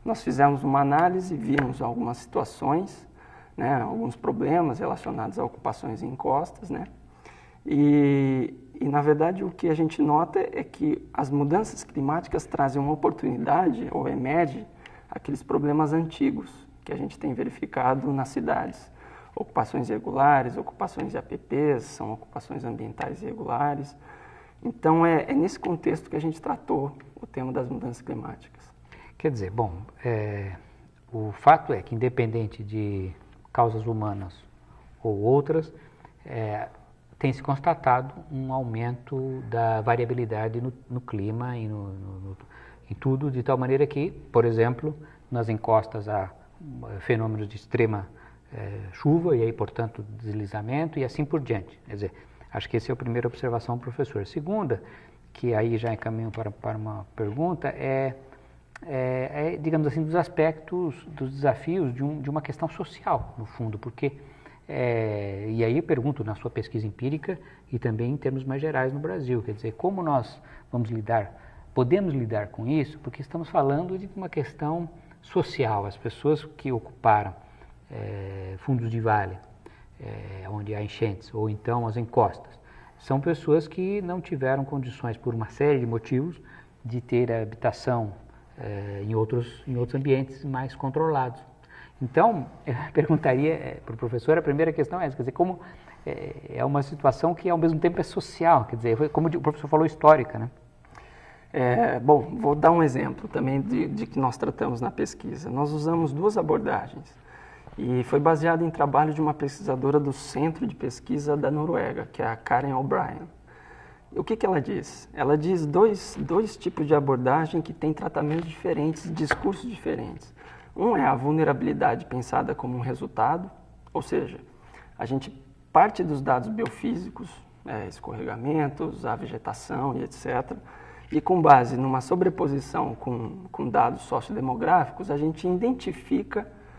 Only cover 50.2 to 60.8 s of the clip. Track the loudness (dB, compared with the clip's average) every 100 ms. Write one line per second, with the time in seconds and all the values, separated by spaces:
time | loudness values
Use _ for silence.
50.2 | -6 -6 -6 -6 -4 -2 -2 -2 -4 -2
51.2 | -2 -2 -2 -4 -4 -18 -14 -8 -8 -8
52.2 | -20 -20 -12 -10 -4 -4 -2 -6 -2 -2
53.2 | -2 -4 -4 -4 -4 -6 -6 -6 -4 -4
54.2 | -6 -8 -4 -2 -2 -4 -6 -20 -20 -20
55.2 | -20 -4 0 2 2 0 -2 -4 -4 -4
56.2 | -6 -6 -8 -6 -8 -6 -8 -10 -12 -6
57.2 | -4 -2 -2 -2 -4 -4 -2 0 0 -4
58.2 | -16 -20 -20 -20 _ -16 -6 -4 -2 -2
59.2 | -4 -2 -4 -2 0 2 2 0 0 0
60.2 | 0 2 2 2 -6 -4